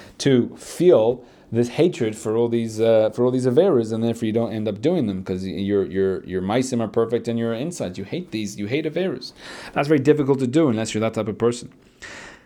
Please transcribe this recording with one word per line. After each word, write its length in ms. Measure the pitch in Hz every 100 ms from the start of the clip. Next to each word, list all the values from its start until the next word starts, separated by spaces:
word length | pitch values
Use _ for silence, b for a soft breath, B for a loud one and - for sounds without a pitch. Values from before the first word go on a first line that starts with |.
| B -
to 360 | 139 123 110 -
feel 680 | - - 180 131 113 - B B B
this 180 | 113 120
hatred 480 | - 175 - 110 107
for 200 | 110 113
all 120 | 117
these, 320 | 117 113 110
uh, 280 | 113 113 107
for 140 | 117
all 60 | 123
these 160 | 127 127
averas, 460 | 127 196 127 113
and 100 | 113
therefore 240 | 117 113 110
you 60 |
don't 200 | 113 113
end 140 | 110 107
up 160 | 101
doing 240 | 139 180 110
them, 160 | 92
'cause 240 | 95 92 95
your, 400 | 80 98 101 90
your, 380 | 95 95 92
your 180 | - 90
maisim 380 | 92 123 131 117
are 80 | 110
perfect 400 | 117 113 120 117
and 100 | 117
your 160 | 117
insides. 420 | 113 160 175 95 92
You 80 |
hate 280 | 95 156 180
these, 260 | 110 101 -
you 80 | 101
hate 180 | 147
averas. 480 | 156 170 185 131 - B B B B
That's 140 | - 143
very 140 | 151
difficult 400 | 131 147 135 131
to 80 | 127
do 200 | 147 151
unless 240 | 110 110
you're 80 | 107
that 120 | 110
type 140 | 110 107
of 100 | 98
person. 340 | 117 120 123 - B B B B B B